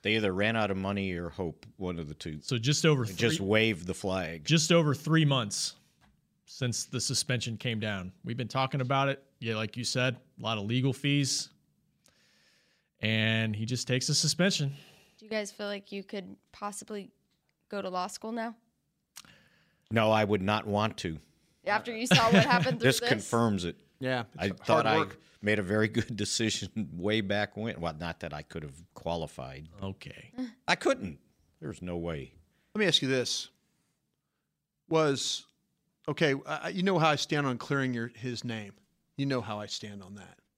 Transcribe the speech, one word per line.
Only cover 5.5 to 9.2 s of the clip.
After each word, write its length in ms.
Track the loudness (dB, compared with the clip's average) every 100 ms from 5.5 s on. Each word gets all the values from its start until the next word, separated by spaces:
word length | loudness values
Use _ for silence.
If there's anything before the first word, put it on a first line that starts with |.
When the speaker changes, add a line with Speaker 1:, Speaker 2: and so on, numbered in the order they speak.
| -4 -6 -8 _ _ _ _ _ _ _
Speaker 2:
since 380 | -4 -4 -4
the 160 | -4 -4
suspension 560 | -2 -2 0 -2 -2 -4
came 240 | -4 -2
down. 320 | -2 -4 -6 -10
We've 140 | -8 -6
been 120 | -2
talking 320 | 0 0 0
about 260 | 2 2 2
it. 140 | 0